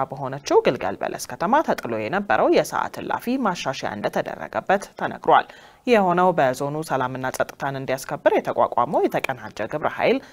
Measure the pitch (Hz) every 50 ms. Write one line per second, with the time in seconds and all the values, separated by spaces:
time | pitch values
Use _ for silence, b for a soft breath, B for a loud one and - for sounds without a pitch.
0 | 135 - 139 143 139 127 139 143 - - 320 453 - - 135 - - 92 101 -
1 | - - - - - - 123 - 170 190 254 302 330 - 190 - - 117 113 110
2 | 107 107 165 202 202 - - - 202 311 349 202 151 - - - - - - -
3 | - - - - - 233 254 269 247 196 175 - - 165 165 - - - - -
4 | - 135 - 180 156 - - 78 78 - - - - - 190 202 - - - -
5 | 170 139 - - - - 143 131 - - B B B B B B B 254 240 214
6 | 190 180 175 180 180 185 170 165 143 127 127 - 143 143 147 151 156 - 147 131
7 | 127 127 131 131 131 131 - - 123 - - - 147 139 139 135 135 135 131 139
8 | - - 156 139 - 311 427 339 - - 110 - 120 - - - 120 135 196 320
9 | 403 269 185 151 - - 131 120 123 - - - 107 113 - 151 - 123 - -
10 | - 165 233 269 B B